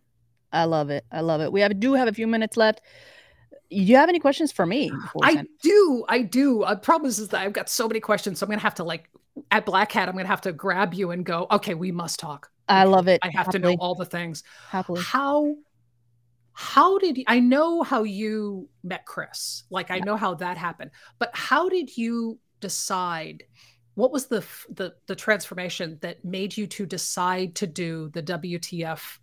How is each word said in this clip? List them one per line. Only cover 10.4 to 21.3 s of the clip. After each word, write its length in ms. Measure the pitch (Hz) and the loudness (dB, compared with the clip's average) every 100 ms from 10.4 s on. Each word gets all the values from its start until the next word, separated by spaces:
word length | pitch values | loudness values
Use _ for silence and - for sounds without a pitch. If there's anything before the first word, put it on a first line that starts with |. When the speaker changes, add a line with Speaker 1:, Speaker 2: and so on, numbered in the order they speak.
Speaker 2:
to 100 | 196 | -2
grab 400 | 151 196 180 196 | -4 -2 0 0
you 160 | 175 180 | 0 -4
and 160 | 180 175 | -4 -4
go, 220 | 170 185 | -4 0
"Okay, 240 | 202 208 | 0 0
we 180 | 165 185 | -4 -4
must 280 | 175 165 - | -4 -6 -8
talk." 320 | 160 143 - _ - | -10 -14 -16 _ 2
Speaker 1:
I 160 | 190 | 6
Speaker 2:
Because 80 | 190 | 8
Speaker 1:
love 160 | 190 180 | 8 6
it. 120 | 175 | 4
Speaker 2:
I 60 | 180 | 2
have 180 | 175 180 | -2 -2
to 80 | 190 | 2
know 120 | 175 | 2
Speaker 1:
Happily. 80 | 175 | 2
Speaker 2:
all 140 | 180 180 | -2 -4
the 100 | 170 | -6
things. 380 | 175 170 156 - - - | -8 -8 -10 -16 -20 -8
Speaker 1:
Happily. 320 | 190 185 175 | -6 -4 -6
Speaker 2:
How, 540 | 180 254 277 294 294 294 _ _ _ _ _ _ _ _ _ | -2 -2 2 2 0 -2 _ _ _ _ _ _ _ _ _
how 480 | - - 269 349 392 | -14 0 4 6 4
did 180 | 381 254 | 0 0
you, 60 | 254 | 2
I 140 | 240 | 4
know 420 | 247 269 330 339 | 6 6 4 0
how 220 | 277 254 | 0 0
you 680 | 214 196 214 214 208 196 185 _ | -2 -4 -4 -4 -6 -8 -14 _
met 240 | 180 185 - | -12 -10 -10
Chris. 560 | - 151 - - - - | -12 -12 -10 -10 -12 -10
Like, 180 | 185 175 | -8 -6
I 60 | 185 | -4
Speaker 1:
Yeah. 80 | |
Speaker 2:
know 140 | 196 208 | -4 -2
how 180 | 202 175 | -2 -4
that 200 | 180 180 | -6 -6
happened. 360 | 170 - 135 - - _ | -8 -8 -14 -20 -20 _
But 140 | 240 | -6